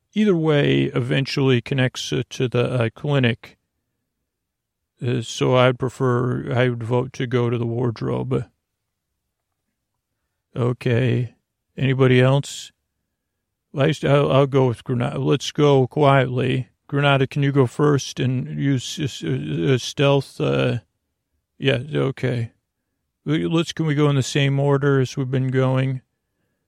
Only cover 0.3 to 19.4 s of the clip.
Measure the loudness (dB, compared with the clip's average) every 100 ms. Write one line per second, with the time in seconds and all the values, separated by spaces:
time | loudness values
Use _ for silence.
0.3 | 2 2 2 4 2 0 -2 -2 -2 -2
1.3 | 0 2 2 0 0 -2 -2 -6 -4 -4
2.3 | -4 -2 0 0 0 -2 -4 -2 0 0
3.3 | 0 -8 _ _ _ _ _ _ _ _
4.3 | _ _ _ _ _ _ -10 -4 -4 -4
5.3 | -4 0 4 4 2 -4 -4 -2 0 -2
6.3 | -4 -4 0 0 -2 -2 -2 -2 -6 -4
7.3 | 0 0 -2 -4 -4 -4 -4 -4 -4 -4
8.3 | -4 -6 _ _ _ _ _ _ _ _
9.3 | _ _ _ _ _ _ _ _ _ _
10.3 | _ _ -4 -2 -2 0 2 2 0 -4
11.3 | _ _ _ _ -4 0 2 4 6 4
12.3 | 2 -2 -10 -16 _ _ _ _ _ _
13.3 | _ _ _ _ -2 0 0 2 2 4
14.3 | 2 2 2 0 0 -4 -4 -4 -4 -2
15.3 | -2 -2 0 4 4 2 2 4 4 2
16.3 | 0 -2 -2 -6 _ -8 -2 2 2 0
17.3 | 0 0 2 2 2 2 2 -2 -4 -2
18.3 | -2 -4 -4 -2 -2 -4 -6 -8 -6 -6
19.3 | -4